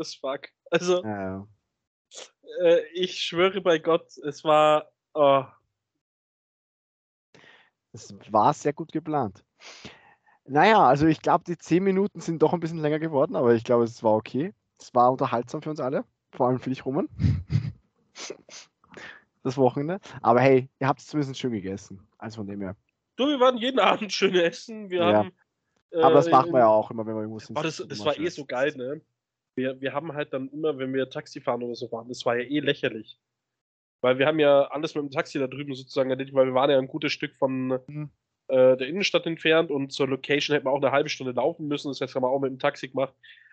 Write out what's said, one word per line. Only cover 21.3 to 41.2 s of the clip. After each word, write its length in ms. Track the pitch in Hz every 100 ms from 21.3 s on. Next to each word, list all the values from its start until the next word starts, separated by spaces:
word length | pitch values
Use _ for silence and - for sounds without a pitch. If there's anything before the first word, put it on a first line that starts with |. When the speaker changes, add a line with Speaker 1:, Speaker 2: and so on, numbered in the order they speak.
| 131
Speaker 2:
schön 140 | 127
gegessen. 540 | 110 92 95 - 95 _ _
Also 200 | 107 113
von 100 | 98
dem 120 | 101
her. 160 | 95 92 _ _ _ -
Speaker 1:
Du, 120 | 277
wir 100 | 285
waren 180 | 254 247
jeden 220 | 233 262
Abend 340 | 190 196 208
schön 220 | - 190
essen. 560 | 185 170 170 - 220 202
Wir 160 | 180 170
Speaker 2:
Ja. 140 | 214
Speaker 1:
haben, 120 | 190 - _ _ _ _ _
äh, 100 | 175
Speaker 2:
Aber 120 | 165 151
das 140 | 165
machen 220 | 135 170
wir 60 | 135
Speaker 1:
in 60 |
Speaker 2:
ja 20 | 113
auch 240 | 107 107
immer, 160 | 117 110
wenn 80 |
wir 60 | 110
irgendwo 180 | 107 110
sind. 180 | - 117
Speaker 1:
Oh, 60 |
das, 140 | 160 151
Speaker 2:
Ist 100 | 160
Speaker 1:
das 120 | 131
Speaker 2:
immer 60 | 151
Speaker 1:
war 80 |
Speaker 2:
schön 100 | 143 165
Speaker 1:
eh 40 |
so 120 | 165
Speaker 2:
zu 40 | 135
Speaker 1:
geil, 220 | 127 143
Speaker 2:
essen. 120 | 151
Speaker 1:
ne? 200 | 123 151 _ _ _ _ _
Wir, 260 | - 131 131
wir 120 | 135
haben 180 | 139 165
halt 200 | 147 147
dann 160 | 135 135
immer, 260 | 143 156 135
wenn 160 | 131
wir 160 | 135 131
Taxi 320 | 151 - 151
fahren 220 | 135 120
oder 140 | 120 117
so 120 | 120
fahren, 200 | 113 120
das 180 | 123 -
war 100 | 120
ja 80 |
eh 140 | 120 147
lächerlich. 640 | 143 139 135 110 107 - _ _ _ _ _ _ _ _
Weil 160 | 123 131
wir 80 | 139
haben 140 | 160
ja 240 | 147 139
alles 320 | 135 143 156 156
mit 80 |
dem 60 | 147
Taxi 260 | 139 170 147
da 80 | 131
drüben 280 | 131 143
sozusagen 360 | 131 131 143 131
erledigt, 240 | 131 139
weil 120 | 135 131
wir 80 |
waren 160 | 127 143
ja 80 | 139
ein 100 | 131
gutes 240 | 156 156
Stück 240 | - 147 -
von, 420 | 139 131 127 131 127
Speaker 2:
Mhm. 240 | 147 147 _ _ _ -
Speaker 1:
äh, 280 | 131 127 127
der 120 | 127
Innenstadt 360 | 180 190 170 170
entfernt 440 | 165 160 160 165
und 220 | 143 139
zur 160 | - 135
Location 460 | 135 - 143 143
hätten 120 | 147 139
wir 60 |
auch 100 | 139
eine 80 | 135
halbe 180 | 135 151
Stunde 240 | -